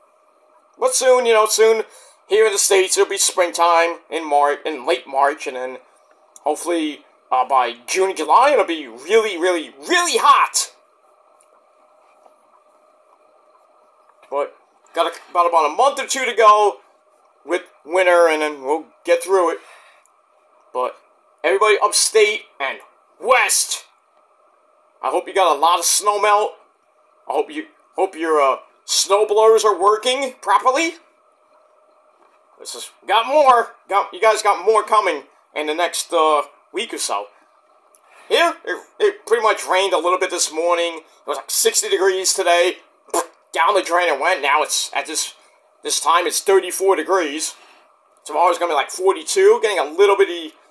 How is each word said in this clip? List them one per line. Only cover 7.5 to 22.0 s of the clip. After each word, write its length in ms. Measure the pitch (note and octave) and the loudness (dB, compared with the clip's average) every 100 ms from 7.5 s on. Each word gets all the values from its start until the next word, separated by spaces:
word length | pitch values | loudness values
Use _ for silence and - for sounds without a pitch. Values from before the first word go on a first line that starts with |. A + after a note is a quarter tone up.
| C3 A#2+ A#2 - | 0 -2 -6 -8
June, 280 | F#3 F#3+ D#3+ | -4 -4 -4
July, 360 | D3+ F#3 C4+ | 2 4 4
it'll 140 | C4 F3+ | 2 0
be 200 | D#3+ C3 | -6 -10
really, 520 | A#2 D3+ A3 A3 F3 | -14 -2 0 0 -4
really, 340 | F3+ F3 C3+ - D3+ | -2 -4 -6 -12 -2
really 320 | F4 F4 A3+ | -2 0 0
hot. 520 | D4 A#3+ - - - _ _ _ _ _ _ _ _ _ _ _ _ _ _ _ _ _ _ _ _ _ _ _ _ _ _ _ _ _ _ _ _ _ _ _ - | 4 4 2 -2 -8 _ _ _ _ _ _ _ _ _ _ _ _ _ _ _ _ _ _ _ _ _ _ _ _ _ _ _ _ _ _ _ _ _ _ _ -10
But 260 | C#3 C#3+ - _ _ _ | -6 -6 -10 _ _ _
got 140 | E3 E3+ | -6 -4
a, 120 | - - | -6 -6
about, 160 | F3 E3+ | -2 2
about 240 | E3+ D3 | 2 0
a 40 | F3 | 2
month 240 | C4+ C#4 | 0 0
or 60 | B3 | -6
two 200 | C4 B3+ | -6 -4
to 80 | A3+ | 2
go 460 | G#3+ G#3 G#3 - _ _ _ _ _ _ | 6 6 4 -2 _ _ _ _ _ _
with 200 | C3+ F3+ - _ C#3+ | -6 -6 -6 _ -4
winter, 420 | F3+ F3+ F3 E3+ | 0 4 4 4
and 140 | D#3 | 2
then 220 | D3+ C#3+ | -4 -6
we'll 220 | C3 D#3 D#3 _ - | -4 -4 -6 _ 0
get 180 | E3+ | 0
through 280 | E3+ F#3+ E3 | 2 0 0
it. 80 | D#3+ - - _ _ _ _ _ _ _ _ _ | -2 -12 -20 _ _ _ _ _ _ _ _ _
But 240 | B2+ B2 - _ _ _ _ | -8 -8 -8 _ _ _ _
everybody 340 | D#3+ G3 G#3+ G3+ | -2 0 2 2
upstate 600 | G#3 - | 0 0